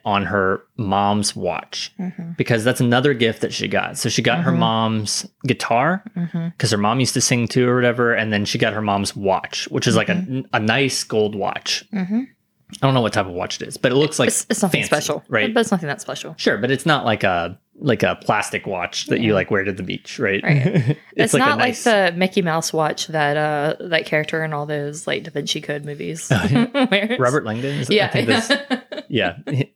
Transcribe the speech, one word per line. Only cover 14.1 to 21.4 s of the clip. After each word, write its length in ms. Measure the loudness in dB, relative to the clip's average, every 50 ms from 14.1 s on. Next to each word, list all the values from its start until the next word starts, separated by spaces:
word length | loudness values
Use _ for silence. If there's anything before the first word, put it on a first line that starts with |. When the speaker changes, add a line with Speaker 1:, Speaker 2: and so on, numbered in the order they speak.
| 2
Speaker 1:
like 120 | 2 2 2
Speaker 2:
It's, 180 | 2 0 -2 -2
it's 120 | -2 0 0
nothing 180 | 2 2 0
Speaker 1:
fancy, 60 | 0
Speaker 2:
special. 360 | 0 -2 -2 0 -2 -4 -6 -6 -2
Speaker 1:
right? 220 | 0 0 0 2 2
Speaker 2:
But 60 | 0
it's 100 | 2 2
nothing 160 | 0 -2 -2
that 140 | -4 -6 -6
special. 320 | -8 -10 -10 -10 -10 -12 -8
Speaker 1:
Sure, 200 | -2 0 0 0
but 140 | 2 0 0
it's 160 | 0 0 2
not 180 | 2 2 2 4
like 180 | 2 2 2 2
a, 360 | 2 2 2 -2 -4 -6 -12 _ _ _
like 260 | -4 0 2 2 4
a 140 | 4 2 0 0 0
plastic 420 | 0 0 0 0 -2 -4 -6 -4
watch 400 | -4 -4 -4 -4 -4 -6 -6 -2
that 120 | -2 0 2
you, 80 | 4 4
Speaker 2:
Yeah. 40 | 4
Speaker 1:
like, 160 | 4 2 2
wear 120 | 0 0 0
to 80 | 0
the 120 | -4 -6 -6
beach, 340 | -6 -8 -8 -10 -12 -6
right? 240 | -2 0 0 0 0 2
Speaker 2:
Right. 220 | 2 2 4 4
Speaker 1:
<laughs> 100 | 4 2
It's 220 | 2 2 2 -2 -2 -4 -10 -2
Speaker 2:
It's 180 | 0 0 2 2
Speaker 1:
like 80 | 2